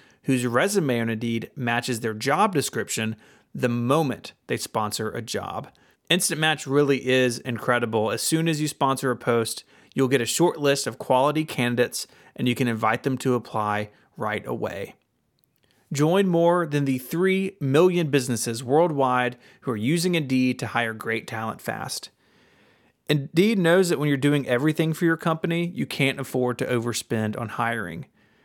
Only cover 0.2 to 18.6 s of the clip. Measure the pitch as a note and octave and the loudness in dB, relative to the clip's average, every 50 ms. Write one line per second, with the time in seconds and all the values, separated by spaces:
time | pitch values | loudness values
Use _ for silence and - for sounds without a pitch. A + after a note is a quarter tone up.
0.2 | - C3+ C3 B2 B2 A#2+ A#2 B2+ F3 G3+ G#3 G3 D#3 C3 A#2+ A#2 A#2 A2+ A2+ A2 | -2 -2 0 0 0 0 2 2 2 2 2 0 0 2 0 0 0 -2 -2 -2
1.2 | A#2+ A#2 A2+ A2+ A2+ - - C#3 B2 A#2+ A#2 A#2+ - C3 A#2+ A2+ A#2+ A2 G#2+ G#2+ | -2 -2 -2 -4 -4 -8 -10 -6 -4 -2 -2 -2 -2 -2 -4 -2 -4 -4 -4 -2
2.2 | A#2+ C3+ C#3+ F3+ G#3+ G#3+ F3+ C#3 A#2+ - - A2+ G2+ - - A#2 A2 A2 A2+ - | -2 0 2 2 2 2 2 0 -2 -2 -4 -6 -6 -4 -4 -4 -4 -4 -4 -8
3.2 | - - - _ _ _ - C#3 B2+ A#2+ A#2+ A#2+ A#2+ B2 C#3+ D#3+ D#3 C3 G#2 - | -14 -20 -20 _ _ _ -8 -2 -2 0 0 0 0 2 2 2 2 0 -4 -8
4.2 | - - - _ _ - A#2+ A2+ - - - A2+ G#2+ G#2 - - A2 G#2+ - A#2+ | -10 -18 -20 _ _ -6 -6 -6 -6 -4 -4 -2 -2 -2 -4 -4 -6 -6 -6 -8
5.2 | G#2+ - - G2 G2 F#2+ F2+ - C3+ - _ _ _ _ _ _ _ - E3+ F#3 | -8 -6 -6 -6 -6 -6 -10 -10 -10 -12 _ _ _ _ _ _ _ 0 0 0
6.2 | - - D#3+ D3+ D#3 D#3 D3+ C#3+ - C3+ C#3 C#3+ D3 C3+ C#3 B2 - B2+ C3 C3 | 0 -2 -2 0 0 0 0 -2 -2 0 2 2 4 4 2 0 2 2 2 4
7.2 | B2+ B2 A#2+ - - C3 A#2 A2 - C3 A#2+ A#2+ A#2+ A2+ A#2 A2 G#2+ G#2 A2+ A2+ | 4 2 0 -4 -6 -6 -6 -4 0 0 0 0 0 0 0 0 0 0 -2 -2
8.2 | - - E3 D#3+ E3 E3 D#3 D3 D3+ C#3+ - - C#3+ C3+ C3+ - D3 C3 A#2 - | -2 0 0 0 0 0 0 0 -2 -4 -2 0 0 0 0 0 0 -2 -2 -2
9.2 | - C3+ A#2 A#2 A2+ - - - - _ _ - - _ - C3 C3+ B2 C#3 B2 | 0 0 2 2 0 -2 -6 -10 -14 _ _ -20 -18 _ -2 0 2 2 2 0
10.2 | A#2 - - - E3+ F3 - D3 C#3+ C#3 C3+ C#3 - A#2+ B2 - - - B2+ B2+ | 0 0 0 2 2 2 2 2 2 2 2 2 0 -6 -6 -6 0 2 2 4
11.2 | C3+ D3+ D3 D#3 D#3 - - C3 A#2+ A#2+ A#2+ B2 A#2+ - - - - - - - | 4 2 2 0 -4 -4 -2 -2 -2 0 2 0 0 0 -2 -8 -10 -12 -16 -20
12.2 | - - - - B2 B2 A2+ - C3 A#2+ A2+ A2 A2 A2 A#2 B2 - C#3 C3 - | -20 -18 -8 -4 -2 0 0 0 0 -2 0 0 0 0 0 0 -2 -2 -2 -2
13.2 | - C3 B2 A#2 G#2+ - - A2 G#2+ G#2 G#2+ G#2+ G#2 - _ _ _ _ - - | 0 0 0 0 -2 -4 -4 -2 -2 -2 -2 -2 -4 -6 _ _ _ _ -10 -6
14.2 | A2+ G#2+ G#2+ G2+ - B2+ A#2+ A2+ A2 - - G2 G2 - - _ _ _ _ _ | -6 -4 -4 -4 -6 -6 -6 -6 -6 -6 -6 -8 -10 -12 -14 _ _ _ _ _
15.2 | _ _ _ _ _ _ _ _ _ _ _ _ _ - D#3 C3+ D3+ D#3+ F3+ G3+ | _ _ _ _ _ _ _ _ _ _ _ _ _ -6 0 2 2 4 4 4
16.2 | G3 F#3 E3+ E3+ E3+ E3+ F3 F3 E3 D3 D3 C#3+ C#3+ C3+ C3 B2 - - E3 E3+ | 4 4 4 4 6 6 4 4 2 0 0 0 2 0 0 -2 -2 -4 -2 0
17.2 | F#3+ F#3+ F#3+ F#3+ F#3+ F#3+ - - C#3+ C3 C3+ D#3 F#3 F#3 E3+ F3 E3 C#3 C#3 C3+ | 2 2 2 2 0 -4 -6 -4 0 2 4 6 6 6 4 2 0 2 2 2
18.2 | A#2+ B2+ A#2+ G#2+ - A#2+ A#2 A2+ | 2 2 -2 -2 -2 -4 -4 -4